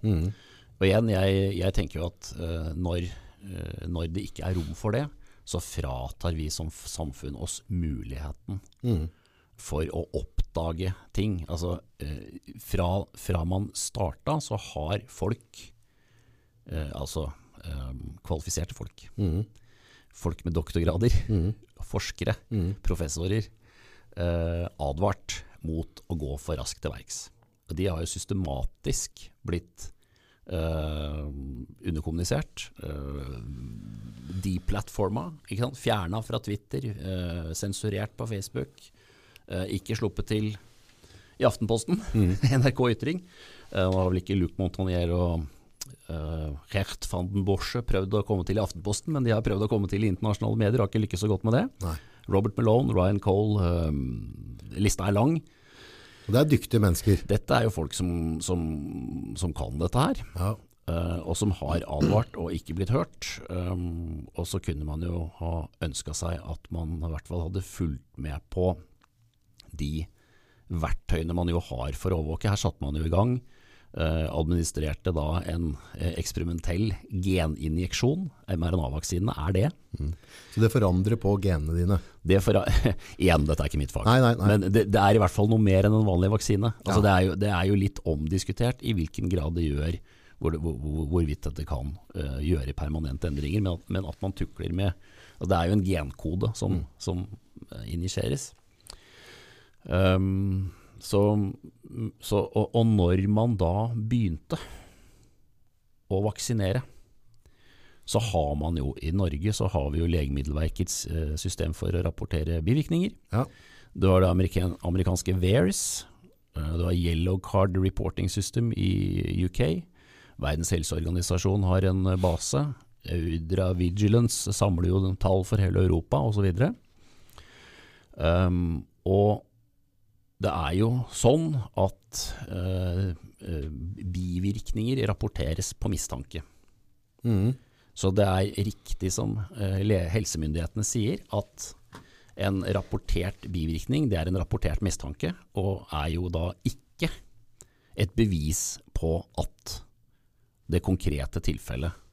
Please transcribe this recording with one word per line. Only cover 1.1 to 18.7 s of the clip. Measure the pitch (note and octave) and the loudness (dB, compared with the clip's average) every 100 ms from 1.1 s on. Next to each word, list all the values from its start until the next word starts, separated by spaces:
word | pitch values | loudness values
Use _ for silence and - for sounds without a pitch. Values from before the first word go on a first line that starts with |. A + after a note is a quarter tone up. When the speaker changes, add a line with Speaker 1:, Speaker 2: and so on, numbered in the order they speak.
Speaker 2:
jeg, | F#2+ F#2+ G2 G2 F#2+ | 2 4 4 2 0
jeg | F#2 | 0
tenker | - F#2 - | 2 0 -4
jo | F2 | -8
at, | - - - | -8 -14 -10
eh, | E2+ E2 D#2+ | -6 -6 -6
når, | D#2+ F2+ F2 F2 - - - | -4 -2 -2 -4 -10 -16 -20
eh, | G2 F2+ D#2+ - E2+ | -14 -10 -10 -10 -6
når | E2+ E2+ | -4 -4
det | F2 - | -4 -8
ikke | - D#2+ | -8 -4
er | |
rom | F#2 D2+ | -2 -4
for | D#2+ A2 | -4 -2
det, | A#2+ D3 - - - | -2 -4 -10 -20 -20
så | - F2 | -8 -6
fratar | - - C#2 B1+ B1+ - F2+ | -6 -6 -6 -6 -8 -6 -4
vi | D#2+ D2+ | -2 -4
som | - D#2 | -6 -8
f-, | - - | -10 -14
samfunn | - D#2 C2 - C2+ | -8 -8 -8 -10 -8
oss | E2+ - - | -8 -10 -6
muligheten | F2+ E2 B1+ - C2+ D2 - - G2 - _ | -2 -2 -4 -8 -8 -10 -10 -8 -10 -10 _
Speaker 1:
Mm. | B2 G2 E2 - _ _ _ _ | 0 0 -2 -8 _ _ _ _
Speaker 2:
for | - D2 | -6 -4
å | D#2+ E2 - | -2 -4 -4
oppdage | D2+ - - - E2 E2 E2 F#2 F#2+ - | -6 -6 -4 -2 -2 -4 -2 -4 -6 -6
ting. | - G#2 F#2 D#2+ | -2 0 -2 -4
Altså, | E2 F2 D#2 - _ | -4 -4 -6 -10 _
eh, | - D2+ - - - - | -10 -10 -12 -18 -18 -20
fra, | - G#2 F2 F#2+ - | -6 0 0 0 -4
fra | - - F2 | -12 -2 0
man | E2+ F#2 G2+ | 0 0 -2
starta, | - - - F#2 - - D#3 | -6 -6 -2 -4 -4 -4 -4
så | - G2+ | -2 -6
har | - - D2+ G#2 - | -6 -6 -4 -4 -6
folk, | - F#2+ A2+ _ - - - _ _ _ _ _ _ _ _ - | -4 -4 -4 _ -20 -20 -20 _ _ _ _ _ _ _ _ -10
eh, | D#2+ D2 | -8 -6
altså, | - C#2 D#2+ D2 - - - | -6 -6 -4 -6 -8 -20 -18
ehm, | D#2+ C#2 C2 B1+ - - | -12 -10 -8 -10 -12 -14
kvalifiserte | - D#2+ - - E2+ | -6 -6 -4 -6 -6